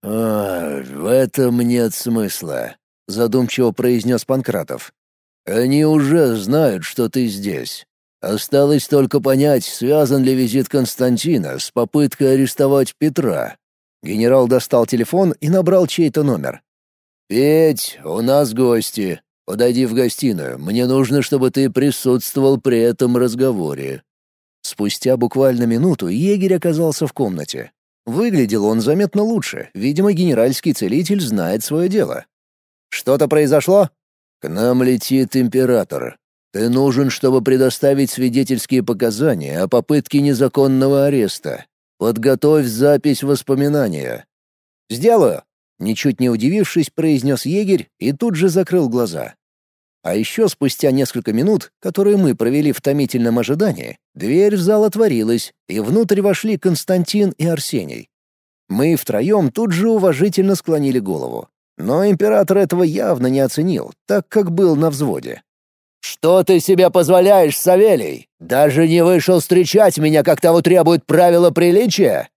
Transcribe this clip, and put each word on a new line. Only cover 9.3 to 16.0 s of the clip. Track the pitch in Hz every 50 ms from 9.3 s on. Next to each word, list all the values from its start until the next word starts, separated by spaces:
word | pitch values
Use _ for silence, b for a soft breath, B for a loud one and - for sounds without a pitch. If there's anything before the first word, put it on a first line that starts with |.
| 135 135 143 147 143 127 -
связан | - - - 117 123 147 156 151 127 139 139 131
ли | 127 131
визит | 127 131 117 107 139 127 -
Константина | - 143 127 113 - - 127 127 123 110 - 160 170 123 87 71 65 71
с | - -
попыткой | _ - 120 107 _ 147 147 139 - - 143 135 131
арестовать | 135 135 131 - - 143 135 139 139 135 120 - _
Петра». | 151 156 135 175 156 120 90 71 58 53 - _ _ _ _ _ _ _ _ _ -
Генерал | - 98 104 113 117 127 135 127 120
достал | 127 127 - - - 123 117
телефон | 110 - 120 117 - - 180 196 180 151 _
и | - 147
набрал | 175 190 185 160 185 185 180 143
чей-то | - -